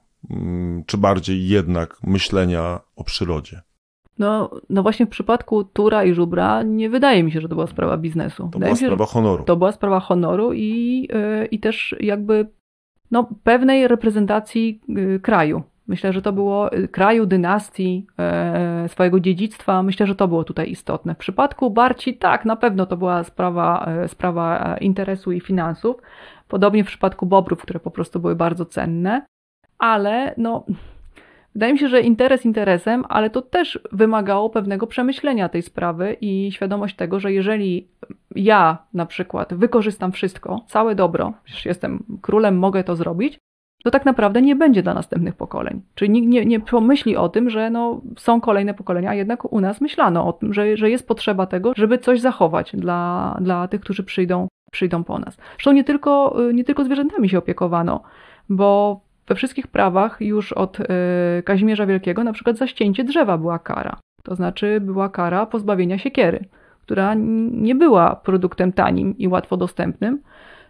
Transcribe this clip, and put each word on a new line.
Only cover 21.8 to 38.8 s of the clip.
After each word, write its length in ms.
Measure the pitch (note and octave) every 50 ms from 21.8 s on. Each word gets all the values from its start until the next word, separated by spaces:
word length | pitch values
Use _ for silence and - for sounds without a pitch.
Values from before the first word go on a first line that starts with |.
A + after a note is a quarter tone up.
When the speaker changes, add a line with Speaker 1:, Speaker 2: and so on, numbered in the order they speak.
| A#3+ B3+ B3 - - C4 B3
Speaker 2:
tak, 280 | - - - - A3+ -
na 120 | A3 A3
pewno 300 | A3+ - A#3+ G3 F#3+ F#3
to 100 | F#3 F#3
była 280 | F3 F#3 F3+ F3+ F3 E3+
sprawa, 600 | - _ - F3+ F3+ F3 F3 E3+ E3+ E3+ F3+ -
e, 220 | E3+ E3 E3 F3 F3
sprawa, 640 | - - - F3+ E3+ E3+ E3+ E3 E3+ - - E3+ E3+
e, 40 | -
interesu 540 | - G3 F#3+ G3 G3 F#3+ G3 F#3+ - F#3+ F3
i 80 | F3+
finansów. 560 | F3 - F#3+ F#3 E3 E3 D#3+ - - A3+ B3+ - - - - - - - - - _ -
Podobnie 360 | - G3 G3 G#3 G3+ G#3+ G3+
w 20 |
przypadku 400 | G3 - - - F#3+ F#3+ - -
bobrów, 360 | F3+ F#3+ G3 F#3 F3+ F3 - -
które 180 | - F#3 E3+
po 100 | - F3+
prostu 300 | - - E3+ - - F3
były 160 | E3+ F3 E3+
bardzo 280 | E3+ E3+ E3+ E3 F3 E3+
cenne. 600 | E3 - - - E3+ E3 E3+ F3 F#3+ A3 C4+ C#4+ _ _ _ _ _ _ _ _ _ _ -
Ale 560 | - A#3 A3+ G#3 G3+ G3+ G#3+ A#3+ C4+ C#4 -
no, 280 | - A3+ A3+ A#3 - - - F3+ - - - - - - - - - - _ _ _ _ _ -
wydaje 180 | - A3 A#3 D4
mi 60 | C#4
się, 100 | D4 C4+
że 120 | B3 B3+
interes 440 | - A#3+ A3+ G#3+ B3+ C4 C4+ B3 -
interesem, 600 | A#3 A3 A3 G#3 G3 F3+ F3 - A3 A#3 B3 B3+ -
ale 220 | - - G#3+ A3
to 120 | G#3+ B3+ B3+
też 360 | - - F4+ E4+ - - - - - -
wymagało 580 | G3 A3 A3 A3 G#3+ G3+ G3 G3 G3 G#3 A3
pewnego 360 | A3 A3+ G3+ G3 G3 F#3+ A#3
przemyślenia 600 | A3+ - - B3 B3+ C4+ - - D4 C4 A3 F3+ E3+
tej 140 | - E3+ E3+
sprawy 540 | - - - F3+ F3 E3+ E3 F#3 G3+ - -
i 300 | - G#3 F#3+ G3 G3 G3+ F#3+
świadomość 440 | - G3+ G3 G3+ G3+ G3+ G3+ -
tego, 240 | - F#3 E3 F3+ G3
że 120 | G3 G3+ G3
jeżeli 560 | F#3+ F#3+ G3+ A3 G#3+ G3+ F#3+ F3+ F3+ - _ _ - - - - _ _ - -
ja 420 | - G3 G#3+ G#3+ G3+ F3 D#3+ D#3+ E3+